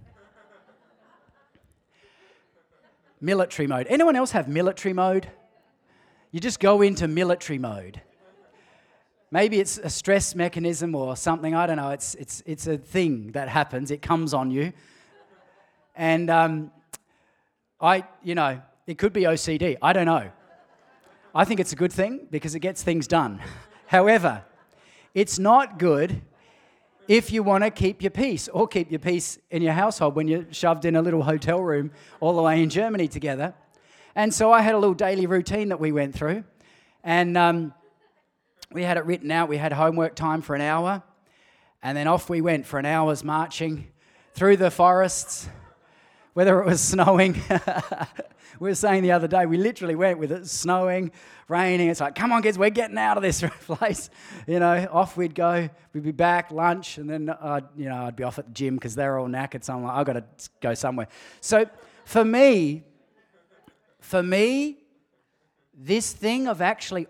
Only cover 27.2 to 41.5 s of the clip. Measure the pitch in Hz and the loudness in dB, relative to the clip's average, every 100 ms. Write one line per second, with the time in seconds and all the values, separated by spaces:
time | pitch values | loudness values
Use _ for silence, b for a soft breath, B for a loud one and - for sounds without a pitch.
27.2 | 220 220 202 196 214 214 190 202 185 185 | 2 -2 2 2 2 0 -2 0 -4 -2
28.2 | 269 175 - 180 214 196 165 156 170 175 | -2 -2 -4 -2 0 0 -4 -4 -2 -4
29.2 | - - - 170 165 160 214 - 151 143 | -4 -12 -8 -2 0 2 0 2 0 0
30.2 | 156 165 165 156 170 160 165 165 170 165 | -2 -2 -4 -2 0 2 2 0 2 0
31.2 | 143 156 156 180 180 147 143 B B B | 0 -2 0 -2 0 -2 -4 B B B
32.2 | 156 175 160 160 160 175 220 208 156 147 | 0 2 4 4 2 0 -2 -2 -4 -4
33.2 | 143 135 170 - _ b b b b - | -6 -6 -6 -10 _ b b b b -2
34.2 | 214 208 220 226 220 220 202 175 196 196 | 0 2 6 6 6 4 2 2 0 0
35.2 | 180 185 175 208 208 175 156 147 139 135 | 0 0 0 -4 -4 -2 -2 0 -2 -4
36.2 | 151 202 - _ b b b b 170 170 | -4 -4 -8 _ b b b b 0 0
37.2 | 175 175 170 170 160 - _ _ _ _ | 2 4 4 2 -4 -10 _ _ _ _
38.2 | _ _ _ _ - 165 180 170 160 175 | _ _ _ _ -14 -6 0 0 0 -4
39.2 | 147 165 165 147 156 143 160 165 160 - | 0 0 0 -2 -2 2 2 2 -2 -2
40.2 | 156 160 151 143 147 160 180 196 - _ | -4 -2 -4 -4 0 0 -2 -4 -8 _
41.2 | _ b b | _ b b